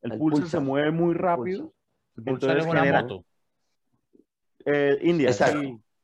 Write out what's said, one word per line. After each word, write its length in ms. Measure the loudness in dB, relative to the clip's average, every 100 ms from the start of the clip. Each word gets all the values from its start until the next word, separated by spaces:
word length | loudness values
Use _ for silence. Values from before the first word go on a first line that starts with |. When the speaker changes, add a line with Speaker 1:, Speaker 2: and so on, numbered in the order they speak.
Speaker 1:
El 100 | -8
Speaker 2:
El 60 | -2
Speaker 1:
pulsar 300 | 0 0 0
se 80 | -2
Speaker 2:
pulsar. 40 |
Speaker 1:
mueve 280 | -2 0 0
muy 220 | 0 0
rápido. 460 | 0 0 -2 -2 -6
Speaker 2:
Pulsar. 140 | -8 _ _ _ _ -10
Speaker 3:
El 80 |
pulsar 260 | -6 -2 0
Speaker 1:
Entonces 140 | 0
Speaker 3:
es 60 | 2
una 100 | 2
Speaker 1:
genera, 220 | 2 2
Speaker 3:
moto. 220 | 0 -8 -14 _ _ _ _ _ _ _ _ _ _ _ _ _
Speaker 1:
eh, 340 | -2 0 2 2
India, 260 | 2 2 2
Speaker 2:
Exacto. 300 | 2 2 0
Speaker 1:
sí, 200 | -4 -10 _ _